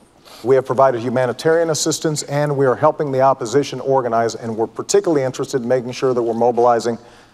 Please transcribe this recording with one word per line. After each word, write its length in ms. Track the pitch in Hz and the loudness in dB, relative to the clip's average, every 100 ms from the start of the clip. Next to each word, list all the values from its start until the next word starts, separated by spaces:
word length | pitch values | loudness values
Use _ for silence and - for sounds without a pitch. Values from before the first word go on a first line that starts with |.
| _ _ - - | _ _ -20 -6
We 120 | 113 131 | 2 2
have 100 | 123 | 2
provided 360 | 127 135 120 | 2 2 2
humanitarian 680 | 123 123 123 117 160 165 165 | -2 0 -2 -2 0 2 0
assistance, 540 | 147 165 147 160 151 | -2 -2 -2 -2 -4
and 340 | - 143 147 139 | -4 -2 -2 2
we 80 | 135 | 2
are 100 | 110 | 4
helping 380 | 151 151 147 | 2 2 -2
the 80 | 131 | 2
opposition 580 | 135 131 117 135 139 131 | 2 2 0 0 0 -4
organize, 560 | 131 135 120 113 117 110 | -2 0 0 0 0 -4
and 220 | 117 110 | -8 -4
we're 100 | 110 | -4
particularly 560 | - 123 202 196 151 | -6 0 0 2 0
interested 380 | 131 131 131 135 | -2 -4 -4 -4
in 80 | 117 | 0
making 240 | 127 123 | -2 -2
sure 200 | 120 135 | -2 0
that 80 | 123 | 0
we're 120 | 117 | -2
mobilizing 640 | 113 120 117 120 117 113 113 - - - | 0 0 4 4 2 0 -6 -10 -20 -20